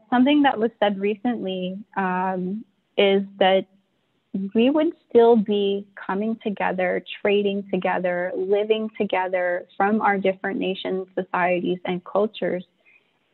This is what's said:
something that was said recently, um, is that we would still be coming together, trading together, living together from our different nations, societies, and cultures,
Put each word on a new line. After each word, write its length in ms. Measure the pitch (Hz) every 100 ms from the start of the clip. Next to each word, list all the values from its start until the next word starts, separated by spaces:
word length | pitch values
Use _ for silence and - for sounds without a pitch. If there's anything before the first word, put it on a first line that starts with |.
| -
something 320 | 247 262 294
that 160 | 277 214
was 120 | 226 -
said 200 | 208 190
recently, 760 | 202 214 247 220 190 185 185 196 - -
um, 680 | 185 180 185 185 180 214 - _ _ -
is 280 | 196 196 196 -
that 280 | 190 190 - _ _ _ _ _ _ 196 196
we 160 | 226 254
would 220 | 302 320 - _
still 260 | 240 233
be 500 | 233 202 208 196 202 202 -
coming 400 | - 190 220 226
together, 600 | 220 196 185 185 185 190 - -
trading 480 | 208 202 202 202 196
together, 580 | 185 185 185 180 175 180 190
living 520 | 190 202 214 220 220 -
together 680 | 202 185 185 185 180 175 - -
from 240 | 202 220
our 160 | 208 196
different 420 | 196 190 196 190
nations, 480 | 185 190 185 190 185 -
societies, 640 | 185 180 175 180 185 180
and 200 | - 180
cultures, 600 | - - 220 - 180 180 - _ _ _ _ _ _